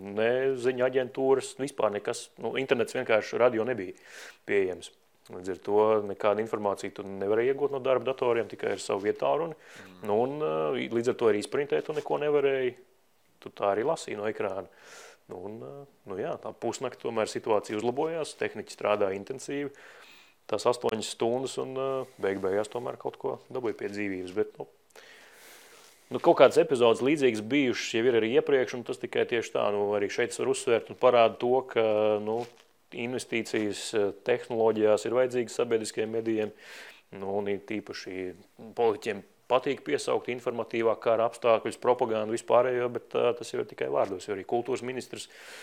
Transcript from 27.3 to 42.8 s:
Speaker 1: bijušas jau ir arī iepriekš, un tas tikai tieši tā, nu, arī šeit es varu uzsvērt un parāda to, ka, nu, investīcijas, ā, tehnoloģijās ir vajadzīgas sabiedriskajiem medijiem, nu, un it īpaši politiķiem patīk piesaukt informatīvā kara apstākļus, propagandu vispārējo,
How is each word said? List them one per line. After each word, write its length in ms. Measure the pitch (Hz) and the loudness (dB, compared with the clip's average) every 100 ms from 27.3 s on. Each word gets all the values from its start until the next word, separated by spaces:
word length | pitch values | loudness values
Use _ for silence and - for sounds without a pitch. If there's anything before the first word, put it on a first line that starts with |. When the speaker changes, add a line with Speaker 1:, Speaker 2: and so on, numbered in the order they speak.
| 107 107 | 2 0
Speaker 1:
bijušas 480 | 143 131 107 - | 2 2 0 -2
jau 80 | 113 | 2
ir 140 | 123 117 | 4 4
arī 160 | 110 | 4
iepriekš, 400 | 139 151 135 120 | 2 4 2 2
un 80 | 127 | -4
tas 140 | 117 131 | -6 -8
tikai 220 | 123 123 113 | -4 0 0
tieši 240 | 117 - | 0 -2
tā, 140 | 127 110 | 0 0
nu, 160 | 104 104 | 0 0
arī 160 | 104 101 | 0 0
šeit 240 | - 117 | 0 -2
es 80 | - | 0
varu 100 | 120 | -2
uzsvērt 380 | 131 - 113 - | 0 2 0 0
un 60 | 107 | 2
parāda 380 | 127 120 113 101 | 6 8 6 4
to, 140 | 123 127 127 | 0 0 0
ka, 160 | 120 110 107 107 104 | 0 2 4 2 2
nu, 220 | 107 113 117 - _ _ _ | -2 -4 -6 -12 _ _ _
investīcijas, 880 | - 120 127 - 117 107 110 104 98 - 113 | -10 -6 -6 -4 -4 -2 -2 -2 -4 -4 0
ā, 100 | 101 - | 0 -2
tehnoloģijās 840 | - 120 - 113 113 110 107 104 113 | -2 -2 -2 2 2 4 4 4 2
ir 60 | 123 | 0
vajadzīgas 380 | 127 123 110 - | 2 0 -2 -2
sabiedriskajiem 540 | 120 113 107 - 110 | 0 0 -2 -4 -4
medijiem, 380 | 113 113 110 107 - - - - - _ | -2 -2 0 -2 -6 -18 -18 -18 -20 _
nu, 200 | 98 98 101 | -10 -6 -4
un 100 | 101 | -2
it 220 | 98 - | -4 -4
īpaši 600 | 107 - - - 92 92 90 - - 113 101 | -8 -8 -12 -10 -8 -8 -10 -18 -20 -10 0
politiķiem 460 | 117 101 117 101 - _ - | 2 2 -2 -6 -8 _ 0
patīk 360 | 127 147 127 | 0 0 -4
piesaukt 440 | - 143 - 120 - | -2 -2 0 -2 -2
informatīvā 600 | 123 127 117 110 120 113 104 | -6 -4 -6 -4 0 0 2
kara 300 | 123 110 117 | 2 2 2
apstākļus, 480 | - 120 110 117 - | 0 2 2 2 -2
propagandu 520 | 120 123 120 110 107 | 2 2 2 0 -2
vispārējo, 540 | 113 - 120 127 123 | -4 4 4 4 2